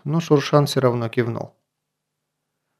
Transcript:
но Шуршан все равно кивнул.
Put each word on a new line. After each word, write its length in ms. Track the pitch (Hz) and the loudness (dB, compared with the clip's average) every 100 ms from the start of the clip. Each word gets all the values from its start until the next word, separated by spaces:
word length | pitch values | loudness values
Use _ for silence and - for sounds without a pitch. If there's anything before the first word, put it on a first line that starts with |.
но 160 | 147 160 | -4 -4
Шуршан 460 | 165 151 - 147 143 | 2 2 4 2 2
все 140 | - | 0
равно 280 | 123 120 113 | 0 0 -2
кивнул. 460 | 127 117 113 - _ _ _ _ _ _ _ _ _ _ _ _ | -2 -4 -6 -10 _ _ _ _ _ _ _ _ _ _ _ _